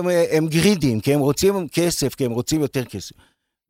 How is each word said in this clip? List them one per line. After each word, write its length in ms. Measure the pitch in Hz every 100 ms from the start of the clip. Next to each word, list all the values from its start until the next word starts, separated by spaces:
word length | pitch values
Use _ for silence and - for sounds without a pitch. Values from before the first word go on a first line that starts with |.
| 180 175 170
הם 160 | 156 160
גרידים, 520 | 165 196 190 139 110
כי 140 | 139
הם 60 | 147
רוצים 480 | 143 - 190 196 147
כסף, 480 | - 170 - 135 -
כי 100 | 123
הם 60 |
רוצים 300 | 117 - 156
יותר 240 | 139 135 120
כסף. 260 | 98 - - _ _ _ _